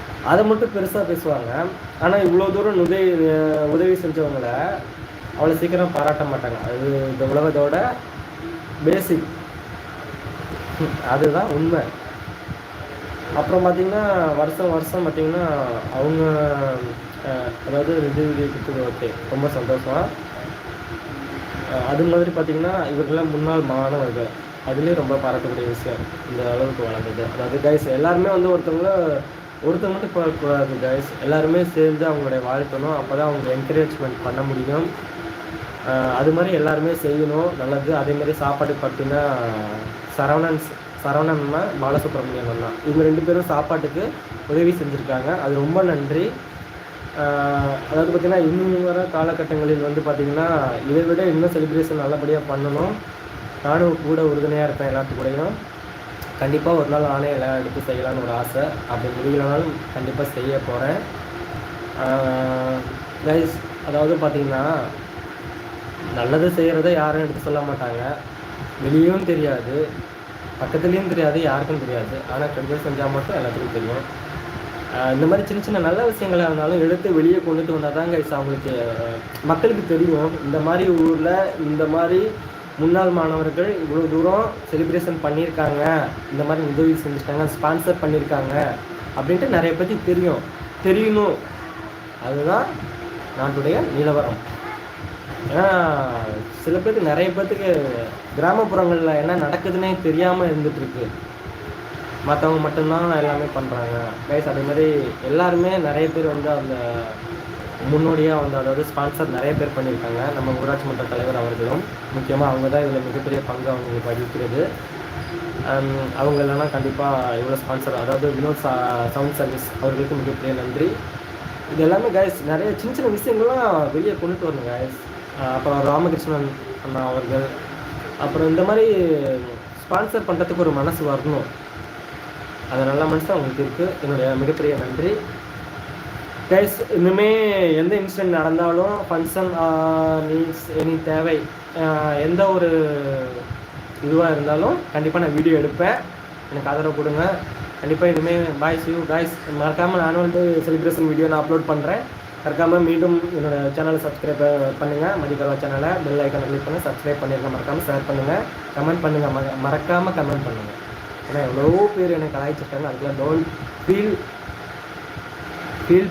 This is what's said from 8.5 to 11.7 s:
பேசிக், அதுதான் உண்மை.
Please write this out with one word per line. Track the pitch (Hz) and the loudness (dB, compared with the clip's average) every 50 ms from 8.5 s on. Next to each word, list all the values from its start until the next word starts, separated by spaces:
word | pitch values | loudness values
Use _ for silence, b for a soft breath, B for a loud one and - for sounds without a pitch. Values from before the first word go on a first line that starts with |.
| - - - - - - 151 | -10 -10 -12 -12 -8 -2 2
பேசிக், | 156 180 196 185 - 170 165 160 - - - - - - - - - - - - - - - - - - - - - - - - - - - - - - - 160 - - - - 123 | 2 2 2 2 2 0 0 0 -2 -8 -10 -12 -12 -12 -14 -14 -12 -12 -12 -12 -14 -14 -14 -12 -12 -12 -12 -10 -10 -10 -10 -10 -8 -8 -10 -8 -8 -4 -4 -2 -2 -2 -4 -2 0
அதுதான் | 123 139 156 156 143 175 202 220 | 2 4 4 4 4 4 2 0
உண்மை. | 147 147 160 165 | 0 2 2 2